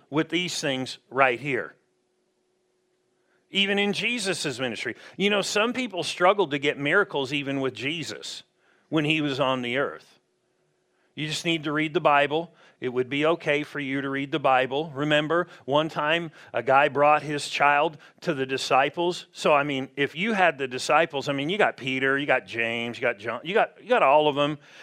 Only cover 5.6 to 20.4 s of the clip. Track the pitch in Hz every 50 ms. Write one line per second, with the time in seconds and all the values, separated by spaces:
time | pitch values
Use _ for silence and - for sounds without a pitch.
5.6 | 208 240 240 254 254 233 190 175 156 - - - 175 180 170 202 196 147 139 143
6.6 | 135 147 135 127 143 147 160 202 196 - - 151 135 123 147 143 143 135 139 139
7.6 | 135 131 101 92 117 139 160 170 139 107 104 71 - - - - - _ _ _
8.6 | _ _ _ _ _ - 147 160 151 147 160 156 147 147 139 127 143 131 131 127
9.6 | 120 120 120 135 143 101 78 78 - _ _ _ _ _ _ _ _ _ _ _
10.6 | _ _ _ _ _ _ _ _ _ _ _ 135 147 151 151 147 - 170 165 165
11.6 | 143 156 147 151 156 160 147 175 156 156 147 143 143 139 143 160 170 175 _ _
12.6 | - - _ - 127 127 120 127 127 123 135 143 147 156 170 170 - 160 147 147
13.6 | 147 - - 151 143 131 135 139 135 139 135 135 139 139 135 156 135 139 131 127
14.6 | 131 131 131 143 160 165 143 131 147 151 151 147 151 151 160 170 180 170 - -
15.6 | - - 135 147 156 160 - - 147 151 160 170 170 160 - - - - - 120
16.6 | 120 117 131 135 147 151 131 139 143 147 151 147 131 147 151 147 - - - -
17.6 | 151 143 143 143 151 170 156 - - - _ _ - 180 165 135 131 127 131 127
18.6 | - - 143 127 135 147 - 165 170 175 175 - - _ - - - 185 156 143
19.6 | 143 147 143 131 131 - _ - 139 135 139 151 185 226 226 196